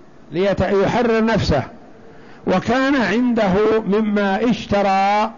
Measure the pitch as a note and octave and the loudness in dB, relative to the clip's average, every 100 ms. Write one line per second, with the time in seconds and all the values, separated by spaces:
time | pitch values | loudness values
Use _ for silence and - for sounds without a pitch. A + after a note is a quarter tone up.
0 | - - - D3 G3 F#3 F#3+ G3+ F#3 A3 | -20 -20 -10 -2 -2 0 0 0 0 0
1 | A#3+ A3+ A3+ G#3+ - D3 A2+ - - - | 0 0 0 0 0 -2 -2 -12 -20 -20
2 | - - - - - F#3 - B3+ C4+ C#4 | -20 -20 -20 -10 -2 -2 0 0 2 0
3 | G3+ G#3+ B3 A#3 G#3 F#3 G#3+ A3 A3 G#3 | 0 0 0 0 2 2 2 0 0 0
4 | G#3+ G#3 G3+ G3 B3 G#3+ - G3+ G3 F#3+ | 0 0 0 0 0 -2 -2 0 2 2
5 | G3 G#3 A3 | 2 0 -2